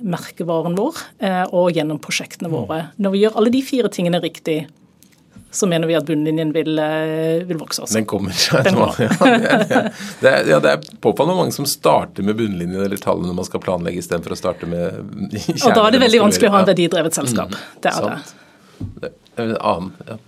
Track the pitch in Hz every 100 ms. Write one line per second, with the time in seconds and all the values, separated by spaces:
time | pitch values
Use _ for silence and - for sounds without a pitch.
0 | 226 160 - - 170 165 165 175 247 -
1 | - - 202 185 180 180 180 160 151 151
2 | - - - - 175 156 156 160 165 -
3 | 196 196 214 220 214 254 269 262 208 -
4 | 175 175 165 - - 151 147 _ _ _
5 | _ _ _ - - - 196 170 165 165
6 | 151 156 151 160 160 156 151 156 151 156
7 | 160 156 160 165 180 160 139 - - 110
8 | 107 101 98 - - 139 160 185 - -
9 | 113 - 262 131 - 220 190 - 226 -
10 | - - 131 135 - 151 147 147 147 -
11 | 120 - 147 185 143 113 139 - 156 139
12 | 85 85 98 110 110 92 87 92 98 98
13 | - 90 87 90 92 92 - 90 87 90
14 | 87 87 - 90 92 87 85 85 87 107
15 | 101 - 98 104 - 165 262 226 214 240
16 | 254 233 208 185 220 202 185 175 170 175
17 | 160 160 139 110 82 - - - 180 -
18 | 107 147 - - - _ _ - - -
19 | - - _ - 113 110 104 92 92 -
20 | - 113